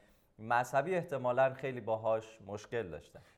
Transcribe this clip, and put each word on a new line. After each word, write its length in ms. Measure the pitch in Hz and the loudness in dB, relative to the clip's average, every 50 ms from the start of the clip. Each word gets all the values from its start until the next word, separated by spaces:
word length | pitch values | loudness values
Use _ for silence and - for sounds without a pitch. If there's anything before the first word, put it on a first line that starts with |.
| - _ _ _ _ _ _ - | -20 _ _ _ _ _ _ -12
مذهبی 560 | 110 117 120 123 127 - - 135 143 185 185 | -2 2 2 2 2 2 2 2 2 2 0
احتمالاً 580 | 170 - - 143 127 123 123 123 131 135 131 127 | -2 -2 -2 -4 -2 0 2 4 4 4 4 2
خیلی 280 | - 147 131 123 123 | -2 -6 -6 -6 -4
باهاش 580 | 104 113 110 110 113 110 113 110 107 - - - 101 | -2 -2 -2 0 2 2 2 2 0 -6 -20 -18 -12
مشکل 420 | 98 104 101 - - 123 117 104 85 | -10 -10 -10 -8 -4 -4 -4 -2 -4
داشتن. 300 | 78 71 - - - - - - _ | -8 -12 -12 -16 -20 -20 -20 -20 _